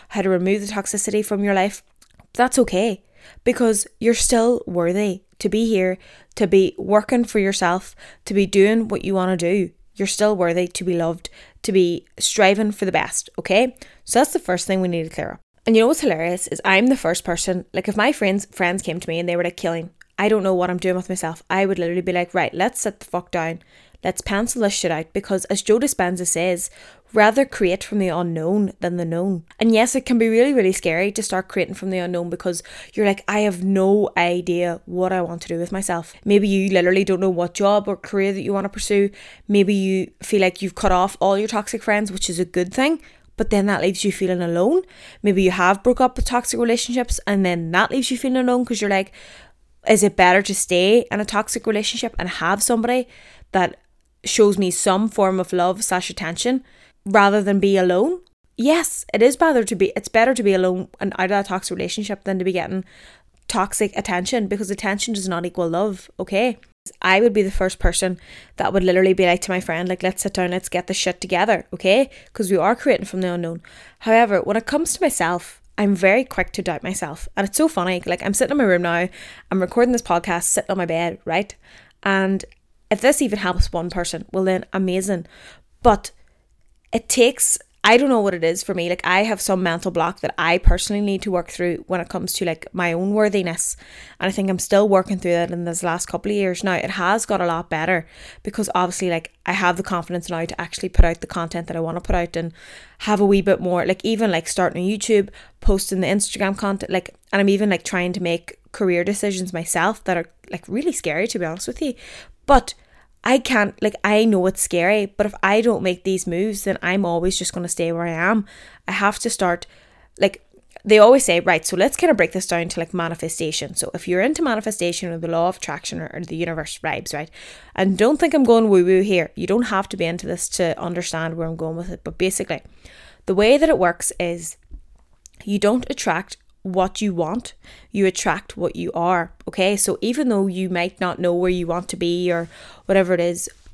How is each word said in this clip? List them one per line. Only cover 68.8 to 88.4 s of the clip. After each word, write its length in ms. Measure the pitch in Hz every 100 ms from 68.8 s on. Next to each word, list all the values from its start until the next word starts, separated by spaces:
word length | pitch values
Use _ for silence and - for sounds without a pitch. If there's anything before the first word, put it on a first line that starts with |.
literally 300 | 185 180 190
be 120 | 190 180
like 160 | 175
to 100 | -
my 80 | 185
friend, 280 | 180 165 180
like, 160 | 185
"Let's 200 | 185 185
sit 100 | 196
down, 180 | 196 180
let's 180 | 180 -
get 180 | 180 180
the 60 |
shit 280 | 190 185 175
together, 440 | 185 175 214 196 -
okay?" 360 | 180 190 220 269 - -
'Cause 180 | - 190
we 60 | 185
are 180 | 180 240
creating 300 | 285 208 196
from 160 | 185
the 100 | 180
unknown. 300 | 175 165 170 - - - _
However, 420 | 226 226 226 190
when 160 | - 220
it 80 | -
comes 280 | 294 330
to 80 | -
myself, 600 | 320 - 170 175 - - _ -
I'm 180 | 202 185
very 300 | 190 226 262
quick 260 | - 180
to 80 | -
doubt 220 | 180 156
myself. 460 | - 190 156 156 - -
And 100 | 196
it's 100 | -
so 100 | 311
funny, 340 | 196 180 180 -
like, 180 | 175
I'm 100 | -
sitting 180 | 202 208
in 60 | 285
my 60 | 214
room 160 | 175
now, 260 | 175 170 180 - - - -
I'm 100 | 190
recording 320 | 180 240 247
this 80 | 240
podcast, 420 | - 170 170 175
sitting 280 | - - -
on 60 | 190
my 80 | 170
bed, 340 | 165 170 190 -
right? 300 | 165 208 - _ - _ _
And 400 | 202 196 190 190 - _ _ _ -
if 100 | 208
this 200 | 262 294
even 180 | 262 202
helps 320 | 196 180 -
one 180 | 175 175
person, 360 | 185 175 165 -
well 120 | 190
then, 220 | 190 185 -
amazing. 540 | 196 185 185 190 180 165 - - - _ _
But 280 | 247 202 - - _ _ _ _ _ _ -
it 160 | 226 -
takes, 520 | - 240 254 - - - _
I 140 | 208 240
don't 120 | 277
know 100 | 240
what 140 | 202
it 100 | 180